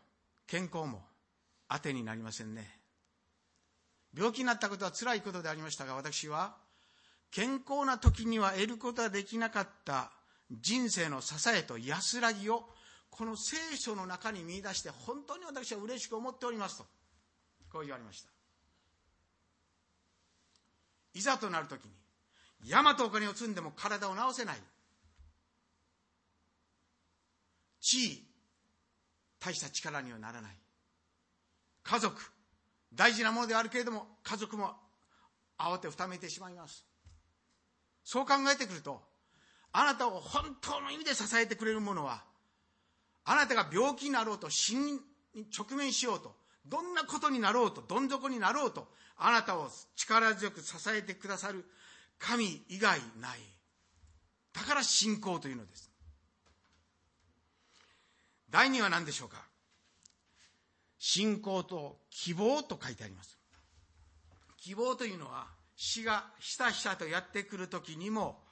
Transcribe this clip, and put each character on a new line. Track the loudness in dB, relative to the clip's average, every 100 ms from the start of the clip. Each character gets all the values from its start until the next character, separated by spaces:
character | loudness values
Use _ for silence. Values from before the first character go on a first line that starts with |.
| _ _ _ _ -6
健 | -4
康 | -4 -4 -6
も | -6 -12 _ _ _ _ _ -6
当 | -4
て | -2
に | -4
な | -4
り | -8
ま | -8
せ | -10
ん | -10
ね。 | -12 -14 -20 _ _ _ _ _ _ _ _ _ _ _ _ _
病 | -2 0
気 | 2
に |
な | 0
っ | 2
た | 0
こ | -2
と |
は | -4
辛 | -2 0
い | 0
こ | -2
と | -6
で | -6
あ |
り | -6
ま | -6
し | -8
た | -6
が、 |
私 | -6 -4 -6 -4
は | -2 -4 -6 _ _ _ _ _ _ _
健 | -4 -2 -2 -2
康 | 0 2
な | 6
時 | 8 8 4
に | 4
は | 4
得 | 4 0
る | -2
こ | -4
と | 0
は | 0
で | -2
き | -4 -2
な | -2
か | -2
っ | -4 -6
た | -2 -2 -2 -10 _ _ -16
人 | -6 0 2 2
生 | 0 0
の | -2
支 | -6 -2 2
え | 2
と | 2 -4
安 | -4 -2 0 2
ら | 2
ぎ | 2 0
を、 | -2 -4 -20 -20 -20 _
こ | -8
の | -6 -4
聖 | -4 -4 -4 -6
書 | -4
の | -6 -6
中 | -6 -6
に | -6
見 | -8 -8
出 | -6
し | -6
て、 | -6
本 | -10 -8 -8
当 | -8 -10
に |
私 | -10 -8 -6
は | -6
嬉 | -6 -8
し | -6
く | -6
思 | -6
っ | -6
て | -4
お |
り | -4
ま | -6
す」 | -8
と、 | -16 _ _ _ _ _ _ _ -14
こ | -10
う |
言 | -10
わ | -10
れ |
ま | -14
し | -18
た。 | -20 _ _ _ _ _ _ _ _ _ _ _ _ _ _ _ _ _ _ _ _ _ _ _ _ _ _ _ _
い | -2
ざ | 2 2
と | 0
な | -2
る | -4
時 | -10 -16
に、 | -20 _ _ _ _ -20 _
山 | 2 8 8
と | 8 4
お |
金 | 2 0
を |
積 | -2 -4
ん |
で | -4
も | -6
体 | -4 -2 -2 -2
を | 0
治 | 0
せ | 0
な | -4
い。 | -6 -12 _ _ _ _ -20 -20 _ _ _ _ _ _ _ _ _ _ _ _ _ _ _ _ _ _ _ _ _ _ _ _ _
地 | 2 2 2
位、 | -2 -14 _ _ _ _ _ _ _ _ _ _ -12
大 | -8
し | -6
た | -6
力 | -6 -6 -6
に | -8
は | -10
な | -12
ら | -12
な | -14
い。 | -18 _ _ _ _ _ _ _ _ _ _ _ _
家 | -2 2
族、 | 2 -2 -14 _ _ _ _ _ _
大 | 6 6
事 | 6
な | 2
も | 2
の | 2
で | 2
あ |
る | 2
け | 0
れ |
ど | -2
も、 | -4 -8 -12
家 | -8 -6
族 | -4 -4
も | -4 -6 _ _ _ _ _ _ _ -4
慌 | -2 -2
て | -4
ふ | -6
た | -6
め | -6
い |
て | -10
し | -10
ま | -12
い |
ま | -16 -18
す。 | -20 -20 _ -20 -20 _ _ _ _ _ _ _ _
そ | -4 0
う | 4
考 | 6 6
え | 4
て | 0
く |
る | -6
と、 | -8 -10 -12 _ _ _ _ _ _
あ | 4
な | 4 4
た | 0
を | -2
本 | -2 -2 -2 -6
当 | -6 -4
の | -4
意 | -4
味 |
で | -2
支 | 0 2 4
え | 2
て | 2
く |
れ | 0
る | 0
も | 0
の | -2
は、 | -2 -6 -10 _ _ _ _ _ _ _ _ _
あ | 4
な | 6 6
た |
が | 4 4
病 | 6 4 4
気 |
に | 0
な | 0
ろ | 0
う | -2
と、 | -2
死 | 0 2 2
に | 0 -4 -10 _ _ -16 -10 -8
直 | -6 -2
面 | 0
し | 0 0
よ |
う | -2
と、 | -6 -20 _ _ -6
ど | -4
ん | -2
な | -2
こ | -2 0
と | 2
に | 4
な | 6
ろ | 6 4
う |
と、 | 2
ど | -2 0
ん | 0
底 | 0 -2
に | 0
な | 2
ろ | 2 0
う |
と、 | -2 -12 -18 -18 2
あ | 6
な | 6
た | 4 -2
を | -4 -10 -12 -6
力 | 4 6 6 4
強 | -2
く | -6
支 | -10 -6 -2
え | -2
て | -4
く | -8 -6
だ | -6
さ | -4
る | -8 -10 -18 -20 -20 -20 -8
神 | 0 2 2 -2 -8
以 | 2
外 | 4 4 0 -10
な | -10
い。 | -10 -12 -20 _ _ _ _ -20 -20 _ _ _
だ | -6
か | 0 2
ら |
信 | 4 4 4 2
仰 | -2 -2
と | -4
い |
う | -8
の | -12
で |
す。 | -18 -20 _ -20 -20 _ _ _ _ _ _ _ _ _ _ _ _ _ _ _ -20 _ _ _ _ _ _ _
第 | 6 8
二 | 6
は | 4
何 | 4
で | 0
し | -6
ょ | -8
う |
か。 | -14 -20 _ _ _ _ _ -20 _ _ _ -20 _ _ _ _ -6
信 | 0 2 2 0
仰 | 0 -2
と | -2 -6 -8 -12 -16
希 | -10 -6
望 | 2 4 2
と | 0 -8
書 | -8
い |
て | -10
あ | -12
り |
ま | -16
す。 | -20 -20 _ -20 _ _ _ _ -20 -20 -20 -20 -20 -18
希 | -8 -2
望 | 0
と | 0
い | -2
う | -6
の | -10
は、 | -10 -12 -18 _
死 | -8 -4 -2
が | 2 0 0 -12
ひ | -8 0
た | 2
ひ | 2
た | -2
と | -2 -2
や | -2
っ | -2
て | -6
く | -6 -6
る | -6
時 | -8 -8 -8
に | -4
も | -2 -2 -6 -18